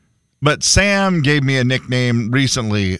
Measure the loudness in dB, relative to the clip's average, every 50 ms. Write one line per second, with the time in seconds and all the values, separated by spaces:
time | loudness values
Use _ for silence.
0 | _ _ _ _ _ _ _ _ -2 0 0 0 0 0 2 2 2 2 2 2
1 | 0 0 0 0 0 0 0 0 0 0 0 0 0 0 0 -2 -4 -4 -2 -2
2 | 0 0 0 0 -2 0 0 0 0 0 -2 -2 -2 -2 0 0 0 -2 -4